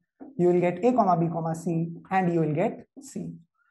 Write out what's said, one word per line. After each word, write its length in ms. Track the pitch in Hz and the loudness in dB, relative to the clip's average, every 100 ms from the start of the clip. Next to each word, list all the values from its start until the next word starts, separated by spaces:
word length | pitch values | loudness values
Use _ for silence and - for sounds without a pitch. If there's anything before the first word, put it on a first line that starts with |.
| _ - - - | _ -20 -10 0
you 100 | 175 | 2
will 120 | 180 | 4
get 220 | 175 175 | 2 2
A 100 | 240 | 2
comma 260 | 247 196 170 | 4 4 2
B 80 | 165 | 0
comma 260 | 165 165 | -2 -6
C, 380 | 160 180 165 165 - - | -4 -4 -2 -4 -8 -4
and 220 | 190 175 | 0 2
you 80 | 170 | 2
will 140 | 156 | 0
get 320 | 147 214 - - - | 0 -2 -4 -16 -20
C. 280 | - 185 170 170 _ _ _ | -14 -12 -12 -14 _ _ _